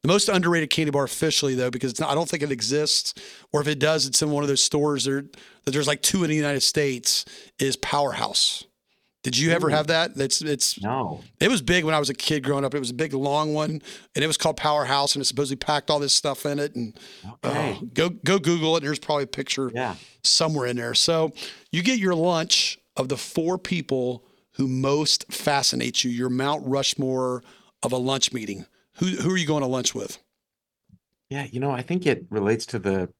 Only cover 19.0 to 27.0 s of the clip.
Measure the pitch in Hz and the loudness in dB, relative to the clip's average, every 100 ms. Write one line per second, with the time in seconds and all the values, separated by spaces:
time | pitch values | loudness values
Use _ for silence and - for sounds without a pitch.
19 | - 147 139 - 135 - 131 117 123 90 | -2 -2 -2 -6 -4 -2 -2 -2 -4 -4
20 | - _ - - 160 151 123 123 117 123 | -12 _ 2 4 4 2 0 -2 0 2
21 | - 165 160 - - - _ 165 185 254 | 4 4 2 -2 -14 -16 _ 0 2 2
22 | 190 170 175 165 - - - - _ - | 2 2 2 2 2 2 2 -4 _ -4
23 | 131 131 - - 165 185 185 175 - 135 | -2 -4 -2 -2 0 -2 -2 -4 -2 -2
24 | 123 123 _ _ _ - 139 127 135 147 | -2 -6 _ _ _ -4 -2 0 2 2
25 | 147 - - - - 143 131 127 120 120 | 2 0 -2 -4 0 2 2 0 -2 -2
26 | 127 120 127 123 135 147 135 135 131 - | -2 -2 -2 0 0 -2 -2 0 0 -2